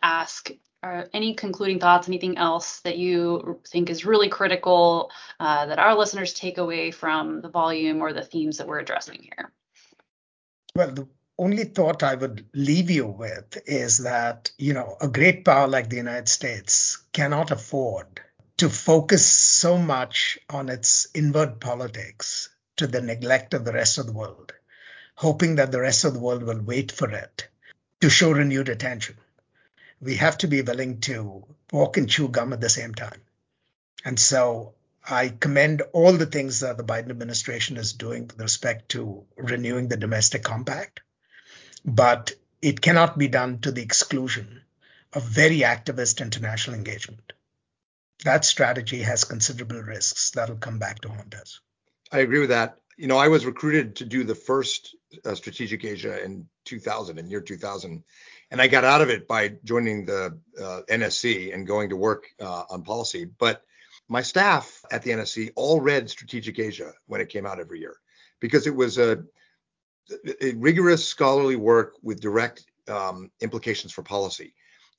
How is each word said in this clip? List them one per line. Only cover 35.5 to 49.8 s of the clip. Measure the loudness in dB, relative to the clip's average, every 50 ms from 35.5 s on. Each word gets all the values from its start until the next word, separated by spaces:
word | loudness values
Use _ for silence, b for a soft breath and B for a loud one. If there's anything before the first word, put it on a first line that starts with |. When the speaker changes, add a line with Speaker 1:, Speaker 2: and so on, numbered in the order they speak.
| 4 4 4 4 4 0 -2 -2 2
Speaker 2:
all | 8 8 8 8
the | 8 2
things | 0 -2 -4 -4 -2 -4 -4
that | -4 -4 -6 -6
the | -4
Biden | -4 -4 -4 -4 -8
administration | -10 -10 -10 -6 -6 -6 -6 -6 -6 -6 -6 -6 -6 -6
is | -6 -8 -8
doing | -8 -8 -8 -8 -8 -10 -12
with | -12 -8
respect | -4 -4 -2 -2 -2 -4 -4 -4 -8 _
to | -8 -8 -8 -8 -10 -14 -16 _ _ -10
renewing | -6 -6 -4 -4 -4 -4 -4 -4 -4 -4
the | -4 -4
domestic | -4 -4 0 2 4 4 2 2 -2
compact, | -4 -6 -4 -6 -6 -6 -6 -8 -12 _ -20 -20 _ _ _ B B B B B B B B B B B B _
but | 0 4 6 6 6 6 4 0 -8 -12 -12 _ _ _ _ -2
it | -2 0 2
cannot | 2 4 6 6 6 6 4 0
be | -2 0
done | 0 0 -2 -2 -4 -4
to | -6 -6
the | -4 -6 -4
exclusion | -2 0 0 0 0 -2 -4 -4 -4 -6 -8 -8 -12 -18 -20 _ _ _ b b b b b b b -8
of | -8 -6
very | -2 2 4 4 4 6 4
activist | 4 2 2 0 -4 -8 -6 -4 -2 -2 -2 -2
international | -4 -6 -6 -6 -6 -6 -6 -6 -6 -6 -8
engagement. | -8 -10 -10 -10 -12 -14 -14 -16 -20 _ -20 -20 _ _ _ _ _ _ _ _ _ _ _ _ _ _ _ _ _ 0
That | 2 2 2 2
strategy | 2 2 2 2 2 2 -2 -4 -6 -8 -4
has | -4 -2 0 0 -2
considerable | -2 -2 -4 -4 -4 -4 -6 -8 -10 -10 -10